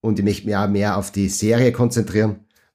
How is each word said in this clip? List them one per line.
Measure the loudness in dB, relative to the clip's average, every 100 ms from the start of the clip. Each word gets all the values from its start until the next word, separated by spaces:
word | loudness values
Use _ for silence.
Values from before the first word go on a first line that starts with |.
und | 0 0
ich |
möchte | 0 -2 -4
mich | -2
auch | 0
mehr | 0 0 -2
auf | -4
die | -2 -2
Serie | 0 0 4 2
konzentrieren | 2 0 0 0 0 0 -2 _ _ _